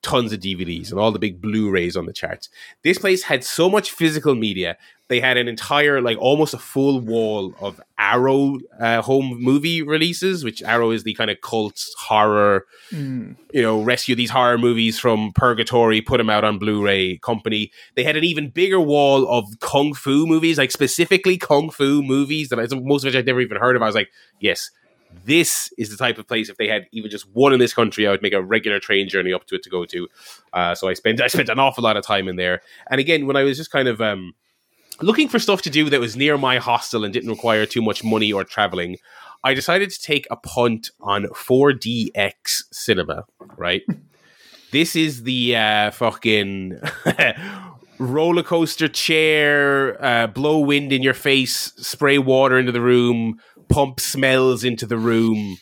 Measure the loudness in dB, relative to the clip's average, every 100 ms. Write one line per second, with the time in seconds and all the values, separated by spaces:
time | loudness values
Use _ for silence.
0 | 0 0 0 -4 -6 -6 -6 -8 -8 0
1 | 2 2 -4 -4 -4 -2 0 0 0 -4
2 | -8 -8 -10 -10 -14 -20 -20 -4 0 0
3 | 2 0 0 -2 -2 2 4 4 0 0
4 | 0 2 0 0 0 -2 -4 -6 _ _
5 | _ 0 2 2 0 -6 -2 2 4 2
6 | 0 0 2 2 2 -2 -8 -2 0 0
7 | -2 -2 0 -2 -6 -8 -10 -10 -20 -2
8 | 2 2 4 2 2 -2 -10 -6 0 0
9 | 2 0 0 -2 2 2 2 -4 -2 0
10 | 0 -2 -2 -2 -6 -8 -2 0 2 0
11 | -4 -4 -4 -4 -4 -4 -4 -6 -12 -12
12 | 0 4 4 4 4 2 -2 -20 -12 -8
13 | -6 -6 -10 -16 _ 0 2 2 0 0
14 | 0 -2 0 2 4 4 2 2 0 0
15 | 0 0 0 2 2 2 0 2 4 2
16 | 2 0 2 2 2 0 -2 0 2 2
17 | 0 -4 -4 -4 -2 -4 -6 _ -10 -2
18 | 0 2 0 -2 -6 -2 0 2 2 4
19 | 4 4 4 0 -2 -10 0 0 0 -2
20 | 0 0 2 2 2 0 -2 0 -2 0
21 | 0 2 2 -2 2 0 0 -2 0 2
22 | 2 0 0 -2 -4 -4 -4 -4 0 0
23 | 2 0 0 0 -2 0 2 2 2 0
24 | -4 _ _ _ -2 -2 -6 _ _ _
25 | _ -20 0 2 2 -2 -6 -8 -10 -4
26 | -4 -4 -4 -4 -4 -4 -2 -2 -6 -12
27 | -12 -12 -10 2 4 6 2 2 -2 2
28 | 0 0 0 -2 0 -2 0 -4 0 -2
29 | 0 -2 -2 -2 _ -10 -6 -8 -6 -8
30 | -10 _ -20 -20 _ -4 -2 -2 -4 -2
31 | -2 0 0 0 -2 2 2 2 0 0
32 | 0 -2 -2 -4 -2 -2 _ -20 -6 -4
33 | 0 0 0 0 0 -2 -4 -2 -2 0
34 | -2 -4 -8 -16 _ _ _ _ _ -4
35 | 0 2 2 0 0 -2 0 0 2 2
36 | 0 -2 0 2 2 0 0 -2 0 -4
37 | -2 -4 -4 -4 0 2 2 0 -2 -2
38 | 0 0 2 0 -4 -2 0 0 -6 -8
39 | _ -20 -20 -6 -2 -2 0 0 0 -6
40 | -4 -4 -2 -12 -8 0 0 0 -8 _
41 | -4 -2 -4 -10 0 4 4 2 -2 -4
42 | -4 -2 -4 -4 -6 -6 -8 -14 -2 -2
43 | -2 -8 -10 _ -20 -10 -4 -4 -4 -10
44 | _ _ _ _ -20 -20 _ 0 0 0
45 | -2 -2 -4 -2 0 2 2 2 0 0
46 | -4 0 0 2 0 -6 -8 -10 -10 -6
47 | -4 0 0 0 -10 -14 -18 -20 _ _
48 | -4 0 2 0 0 0 0 -2 -4 -2
49 | 0 2 4 2 2 2 2 2 0 -2
50 | 0 0 0 -2 0 2 2 2 2 0
51 | 0 0 2 2 2 -4 -8 _ -12 -2
52 | 2 2 4 4 4 4 2 0 4 4
53 | 4 2 -2 -6 _ _ _ 0 0 -2
54 | -6 0 2 4 2 2 -2 -4 -4 -2
55 | 2 2 2 0 -4 -10